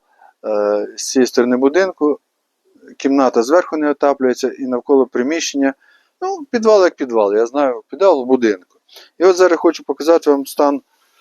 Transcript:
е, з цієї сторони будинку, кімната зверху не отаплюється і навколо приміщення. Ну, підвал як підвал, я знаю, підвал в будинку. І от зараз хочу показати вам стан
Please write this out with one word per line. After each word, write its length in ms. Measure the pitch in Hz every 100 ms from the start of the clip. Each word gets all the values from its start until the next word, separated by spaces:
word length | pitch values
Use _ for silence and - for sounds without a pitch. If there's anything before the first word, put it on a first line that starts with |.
| _ _ - _
е, 420 | 110 104 104 104 104 110
з 140 | -
цієї 160 | 131 120
сторони 300 | - 123 127
будинку, 640 | 139 170 190 - 151 135 _ _ _ _ _ _ - -
кімната 460 | 135 139 127 117
зверху 340 | 117 175 175 156
не 140 | 147
отаплюється 600 | 135 143 139 127 120 127 -
і 80 | 131
навколо 400 | 123 - 135 123
приміщення. 680 | 123 127 165 - 139 139 - _ _ _ _
Ну, 260 | 370 381 285
підвал 340 | 240 220 208
як 120 | 175 -
підвал, 380 | 135 113 101
я 120 | 104 117
знаю, 360 | 139 135 117 -
підвал 320 | 135 196 147
в 40 | 123
будинку. 520 | 127 113 95 _ _ _ - - -
І 60 |
от 120 | 180 180
зараз 220 | 180 160
хочу 260 | 170 160
показати 460 | 147 139 147 165 151
вам 160 | 139 135
стан 360 | - 143 139 - _ _ _